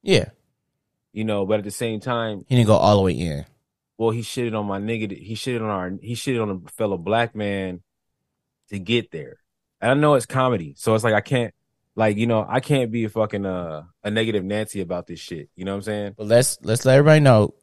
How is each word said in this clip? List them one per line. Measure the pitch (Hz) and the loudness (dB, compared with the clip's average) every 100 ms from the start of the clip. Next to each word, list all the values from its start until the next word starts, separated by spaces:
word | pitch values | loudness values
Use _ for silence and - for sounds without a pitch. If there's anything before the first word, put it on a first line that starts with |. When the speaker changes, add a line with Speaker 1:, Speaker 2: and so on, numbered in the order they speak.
Speaker 1:
Yeah. | 202 147 - _ _ _ _ _ _ _ _ | 2 2 2 _ _ _ _ _ _ _ _
Speaker 2:
You | 107 | -6
know, | 110 104 95 | -2 -2 0
but | 107 | -2
at | |
the | 104 | -2
same | - 117 107 | -6 -6 -4
time | 127 120 113 101 - | -4 -4 -4 -8 0
Speaker 1:
He | |
didn't | 123 110 | 2 4
go | 107 | 6
all | 98 104 | 6 4
the | |
way | 95 | 2
in. | 67 85 71 71 _ _ _ _ - | 0 -4 -6 -10 _ _ _ _ -2
Speaker 2:
Well, | 113 | -2
he | 113 | -2
shitted | 113 - 120 110 | -6 -6 -4 -4
on | 101 | -4
my | 98 | -4
nigga. | 107 113 110 92 | -4 -4 -6 -10
He | 98 | -12
shitted | 110 131 120 | -8 -6 -4
on | 110 | -4
our, | 98 90 95 | -4 -6 -8
he | 107 | -10
shitted | 117 - 120 | -8 -4 -2
on | 107 92 85 | -2 -6 -10
a | |
fellow | - 107 95 | -4 -4 -2
black | 85 113 117 | -2 -2 -2
man | 107 104 98 95 90 _ _ _ _ _ _ _ _ _ | -4 -4 -4 -6 -8 _ _ _ _ _ _ _ _ _
to | 101 | -10
get | 92 120 - | -2 -2 -2
there. | 80 64 - _ _ _ _ | -14 -14 -20 _ _ _ _
And | 113 | 0
I | |
know | 139 151 | 2 4
it's | 139 - | 2 2
comedy, | 131 127 110 78 - | 0 0 0 -6 -6
so | 117 | 0
it's | 110 | 2
like, | 113 | 2
I | 107 | 0
can't, | - 127 113 _ _ _ _ - | 0 -2 -2 _ _ _ _ 0
like, | 110 104 | 0 2
you | 117 | 0
know, | 110 - | 0 0
I | 127 | -4
can't | - 143 117 | 0 0 0
be | 117 | -4
a | 107 | -4
fucking, | 113 104 101 98 | -2 -2 -2 -4
uh, | 90 85 76 85 _ | -4 -6 -10 -14 _
a | 104 | -4
negative | 110 113 104 | -2 0 -2
Nancy | 92 104 107 101 | -2 -4 -4 -8
about | 87 90 85 | -6 -8 -8
this | 85 | -16
shit. | - 85 - - | -14 -14 -14 -10
You | |
know | 95 | -8
what | 98 | -6
I'm | |
saying? | 104 104 101 - | -6 -6 -8 -10
Speaker 1:
But | 104 | 4
let's, | 120 131 - | 4 4 -2
let's | - 117 | -2 0
let | 131 135 | 6 6
everybody | 147 156 | 8 6
know | 143 110 104 _ | 8 6 4 _